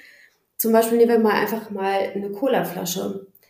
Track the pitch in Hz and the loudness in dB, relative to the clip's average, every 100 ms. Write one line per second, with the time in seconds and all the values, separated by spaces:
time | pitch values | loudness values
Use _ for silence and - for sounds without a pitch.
0 | - - _ _ _ - 226 226 226 233 | -20 -20 _ _ _ -6 2 2 4 4
1 | 233 233 214 202 214 226 - 196 196 196 | 4 6 4 2 0 -4 -8 -6 -2 -2
2 | - 202 202 - 269 196 170 185 180 190 | -2 -6 -8 -4 0 0 -2 -6 -6 -6
3 | 202 196 - _ | -6 -8 -14 _